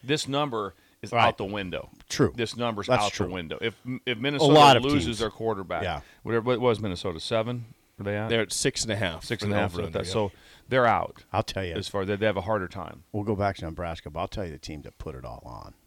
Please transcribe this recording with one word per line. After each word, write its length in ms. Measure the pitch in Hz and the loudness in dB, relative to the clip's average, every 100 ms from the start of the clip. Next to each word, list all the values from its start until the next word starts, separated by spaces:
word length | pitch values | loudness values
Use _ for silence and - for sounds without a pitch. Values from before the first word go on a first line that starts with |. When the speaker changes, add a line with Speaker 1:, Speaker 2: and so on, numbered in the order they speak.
Speaker 1:
this 240 | 120 151 - | -2 -4 -2
number 460 | 143 147 113 101 - _ _ | -2 -2 -2 -6 -8 _ _
is 80 | 104 | -4
Speaker 2:
Right. 140 | 117 107 | 2 2
Speaker 1:
out 100 | - | 2
the 60 | |
window. 460 | 98 104 95 82 - - - | -6 -6 -6 -8 -10 -18 -10
Speaker 2:
True. 240 | - 117 110 | 2 2 2
Speaker 1:
This 200 | 113 113 | -4 -2
number's 300 | 120 104 98 | -4 -4 0
Speaker 2:
That's 160 | 123 104 | 2 2
Speaker 1:
out 60 | |
Speaker 2:
true. 140 | - 92 | 0 -4
Speaker 1:
the 60 | |
window. 260 | 90 80 - | -4 -6 -4
If, 140 | 113 - 127 127 - | -6 -6 -10 -8 -6
if 100 | 117 | -2
Speaker 2:
A 40 | |
Speaker 1:
Minnesota 320 | 135 147 151 | -2 4 8
Speaker 2:
lot 240 | 151 143 123 | 10 12 10
of 80 | |
Speaker 1:
loses 200 | 131 143 123 | 6 2 0
Speaker 2:
teams. 120 | 107 | -2
Speaker 1:
their 120 | 110 | -4
quarterback, 520 | - 113 101 87 85 | -2 -2 -2 -2 -2
Speaker 2:
Yeah. 180 | 87 76 - - | -2 -4 -8 -14
Speaker 1:
whatever, 220 | - 113 | -2 0
what 160 | 113 120 | 2 2
was 180 | 123 104 | 2 2
Minnesota, 400 | 104 87 98 80 | -2 -4 -6 -6
seven? 460 | - 113 110 123 113 - _ - | -2 -2 -2 -6 -10 -20 _ -10
Were 60 | |
they 120 | 101 104 | -4 -4
at? 120 | 110 | 0
Speaker 3:
They're 140 | 113 | 0
at 100 | 107 | 0
six 320 | - 139 - | 0 -2 -2
and 80 | 110 | -4
a 40 | 107 | -2
half 280 | 95 82 | -2 -4
for 100 | - | -6
the 120 | 117 104 | -4 0
Speaker 1:
over 80 | |
under, 100 | 104 | 0
Speaker 3:
over-under, 260 | 101 85 85 82 | 0 -2 -4 -4
Speaker 1:
that, 80 | 87 | -2
Speaker 3:
yeah. 60 | |
Speaker 1:
so 180 | 104 101 - - - - | 0 -2 -4 -20 -20 0
they're 180 | 131 120 | 4 4
out. 380 | 98 - - - | 4 0 -8 -4
Speaker 2:
I'll 100 | 95 | -4
tell 220 | - - | -2 -4
you. 100 | 92 | -4
Speaker 1:
As 140 | 82 95 | -6 -4
far, 160 | 101 | -4
they, 100 | 95 | -2
they 120 | 101 107 | 0 0
have 100 | 98 | 0
a 60 | |
harder 260 | 92 107 90 | -2 -2 -2
time. 340 | 101 80 - - | -8 -10 -12 -8
Speaker 2:
We'll 140 | 107 | -6
go 100 | 104 | -2
back 220 | 101 101 98 | 0 0 0
to 80 | |
Nebraska, 460 | 82 80 87 82 - | -8 -6 -6 -8 -10
but 100 | 78 | -6
I'll 80 | 87 | -6
tell 160 | - 90 | -4 -8
you 60 | |
the 60 | 71 | -8
team 240 | - 76 | -12 -12
that 160 | 67 _ | -14 _
put 180 | - 67 | -12 -12
it 80 | |
all 180 | 62 57 | -12 -14
on. 300 | 62 60 - - | -14 -16 -16 -20